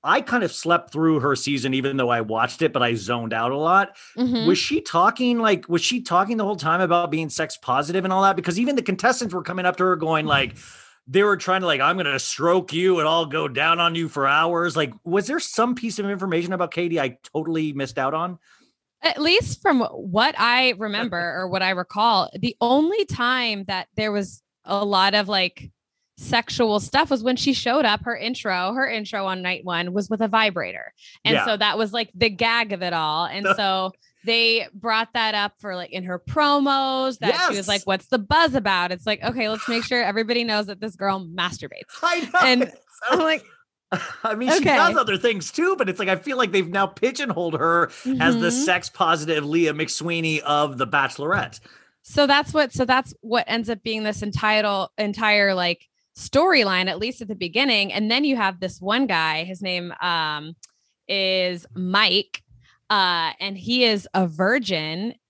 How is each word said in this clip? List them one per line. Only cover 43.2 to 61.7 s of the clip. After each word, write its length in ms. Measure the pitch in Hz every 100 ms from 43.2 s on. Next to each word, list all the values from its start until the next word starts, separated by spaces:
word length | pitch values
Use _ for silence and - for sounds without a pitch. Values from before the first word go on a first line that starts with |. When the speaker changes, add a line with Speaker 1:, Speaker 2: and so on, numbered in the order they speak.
Speaker 2:
like, 220 | 320 311 - _ _ _ _
Speaker 1:
<laughs> 300 | 180 - -
I 120 | 226
mean, 160 | 214 254
she 60 | 339
Speaker 2:
Okay. 180 | 302 269
Speaker 1:
does 200 | 339 302
other 180 | 214 196
things 340 | 240 208 156
too, 240 | - 359 381
but 120 | 202
it's 100 | -
like, 100 | 185
I 60 | 190
feel 200 | 294 254
like 160 | 220
they've 160 | 196 170
now 180 | 196 190
pigeonholed 680 | - 240 - 269 175 175
her 300 | 156 165 170 165 - 254 262
as 160 | 165 233
the 120 | 170
Speaker 2:
Mm-hmm. 160 | 254
Speaker 1:
sex 260 | 277 180 -
positive 540 | - 170 165 156 156 147
Leah 260 | 165 160
McSweeney 680 | 147 160 - 165 170 160 156
of 360 | 143 147 147 127
The 100 | 123
Bachelorette. 720 | 147 135 - 147 196 117 - - - _ _
Speaker 2:
So 240 | - - 285
that's 260 | 285 294
what, 200 | 311 269
so 100 | -
that's 300 | 247 254 269 -
what 220 | 226 233 -
ends 220 | 226 214
up 120 | 220
being 200 | 226 220
this 180 | 214 208
entitle-, 680 | 208 185 214 214 208 196 185 -
entire, 560 | 208 202 220 208 202
like, 320 | 185 175 175 _ _ _ -
storyline, 720 | - 269 359 311 202 185 185
at 100 | 175
least 220 | 220 240
at 60 | 202
the 60 |
beginning. 580 | 202 175 214 269 214 196
And 180 | - 214
then 140 | 247
you 120 | 294 254
have 240 | 196 180
this 200 | 185 -
one 260 | 185 233 262
guy, 380 | 170 160 156
his 160 | 175 185
name, 300 | 196 180 175 -
um, 520 | 180 170 156 151 156 165 - _ _ _ -
is 580 | 196 190 185 180 175 -